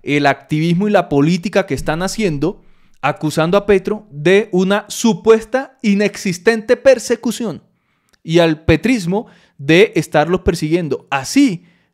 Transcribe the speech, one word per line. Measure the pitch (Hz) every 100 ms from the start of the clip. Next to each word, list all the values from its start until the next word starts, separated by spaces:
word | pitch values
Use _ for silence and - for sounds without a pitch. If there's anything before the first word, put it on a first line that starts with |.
el | - 147 143
activismo | 135 - 156 165 170 208
y |
la | 202 170
política | 143 151 180 190 202 190
que | 131
están | - 160
haciendo, | 190 - 208 147 156 - _ _ _ _
acusando | 139 147 156 160 165 202
a | 202
Petro | 196 196 214 -
de | 143 156 196 214
una | 180 190 202 -
supuesta | - 233 180 220 226 220 254 285 _
inexistente | 214 196 202 208 202 170 - 226 214 240
persecución | 269 247 - 233 240 - 226 139 - _ _ _ _ _
y | 156 165
al | 165 156 -
petrismo | 170 220 247 170 196 247 _ _ _
de | 139 165 214 170
estarlos | 151 160 151 180
persiguiendo. | - 175 156 170 160 123 -
Así | 139 127 - 277 170 - _ _